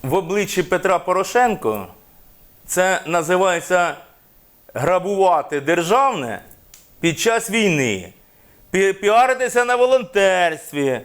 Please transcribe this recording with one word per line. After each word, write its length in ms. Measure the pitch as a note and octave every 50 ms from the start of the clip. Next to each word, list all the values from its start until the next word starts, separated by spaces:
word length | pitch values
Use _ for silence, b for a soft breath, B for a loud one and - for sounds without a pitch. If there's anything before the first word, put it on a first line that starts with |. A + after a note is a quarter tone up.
в 120 | - C3 C#3+
обличчі 480 | F#3+ F#3 E3 F#3+ G#3 G3+ G3 - F#3
Петра 360 | F3 - F#3 F3 - G3 F#3 E3+
Порошенко 880 | F3 F#3 F3+ F#3 F#3+ - - A#3+ B3 A#3+ G#3 D#3 - A#2 G#2+ G#2 F#2+ F2+ - - _ _ _ - - - - _ - _ _ _ _
це 340 | - - F3+ F#3 F#3+ F#3 - -
називається 880 | D3 E3+ F3 D#3+ D3 F3+ F3+ F#3+ F#3+ F3 E3+ E3 - F3+ F3+ F3 E3 C#3 - - _ _ _ _ _ _ _ _ _ _ _ _ - -
грабувати 880 | G#2+ C3 D#3 F#3 F3+ E3+ F#3+ G3+ F#3+ G3 F#3 F3 D3+ C#3 - D3+ C#3+
державне 800 | C3+ D3 E3+ E3+ E3+ E3 G#3+ B3+ C4+ C4+ B3 F3 C3 A#2 G#2 - - - - - _ _ - - _ _ _ _
під 180 | - E3+ D#3+ -
час 320 | - A3+ A3+ A3+ A3 -
війни, 640 | F#3+ A3+ A3 G3 E3 D3 C3+ A#2+ G#2 F#2+ F2 F2 - _ b b b b b b b b b _
пі-, 200 | - F#3 G3 G3
піаритися 720 | F#3+ F#3+ G#3 G3+ G#3+ A#3 B3+ B3+ B3+ B3 B3+ A#3+ - A#3+ B3
на 120 | A#3+ B3
волонтерстві. 1200 | B3 B3 B3+ C4 C4 A#3 - - - G3 F#3+ F#3 F#3 F3 E3+ D#3+ D3+ - - - C#3+ C#3 C3+ B2+ A2+